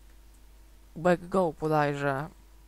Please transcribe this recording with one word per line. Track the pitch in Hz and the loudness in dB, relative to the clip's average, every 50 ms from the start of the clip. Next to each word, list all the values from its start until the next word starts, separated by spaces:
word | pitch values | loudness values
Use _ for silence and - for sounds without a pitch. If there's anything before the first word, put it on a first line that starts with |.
| - - - - - - - - - - - - - - - - - - - | -20 -20 -20 -20 -20 -20 -20 -20 -20 -20 -20 -20 -20 -20 -20 -20 -20 -20 -10
Back | 170 156 180 175 170 175 175 | 0 2 2 2 2 0 -2
Go | 185 190 185 160 143 - | 0 0 0 0 -2 -4
bodajże | 156 156 156 151 147 143 143 143 143 143 135 135 151 180 - - - - - - - | -2 0 2 2 2 0 0 -2 -2 -2 -2 -4 -6 -8 -14 -20 -20 -20 -20 -20 -20